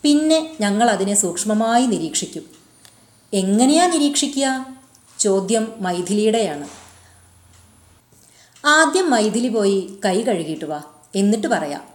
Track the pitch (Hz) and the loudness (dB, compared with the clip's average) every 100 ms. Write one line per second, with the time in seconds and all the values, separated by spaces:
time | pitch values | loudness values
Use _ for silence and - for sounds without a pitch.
0 | 294 294 311 320 311 - 208 202 240 196 | 2 2 2 0 0 -4 -2 2 2 2
1 | 196 202 180 175 208 214 226 233 254 190 | 0 0 -2 -4 -2 0 2 2 2 -2
2 | 156 - - 160 - - _ _ - _ | -4 -6 -8 -10 -16 -20 _ _ -20 _
3 | _ _ _ 202 190 208 262 311 359 339 | _ _ _ -2 0 2 4 4 4 2
4 | 285 285 285 269 269 262 262 - _ _ | 0 0 -2 -2 -2 -2 -8 -18 _ _
5 | _ - 208 190 185 226 220 - 185 180 | _ -4 0 0 0 -2 -2 -6 -6 -4
6 | 175 208 214 226 196 147 143 - - - | -2 0 2 0 -2 -6 -12 -18 -20 -20
7 | _ _ _ _ _ _ _ _ _ _ | _ _ _ _ _ _ _ _ _ _
8 | _ _ _ _ _ _ 294 311 320 370 | _ _ _ _ _ _ 2 4 4 2
9 | 359 240 214 220 247 220 202 196 185 - | 2 2 2 0 -2 0 2 0 -2 -4
10 | 202 185 247 226 156 156 156 151 - - | -2 0 0 -2 -4 -8 -8 -10 -12 -20
11 | _ 196 202 220 202 202 151 143 - | _ 0 2 2 0 -2 -2 -10 -14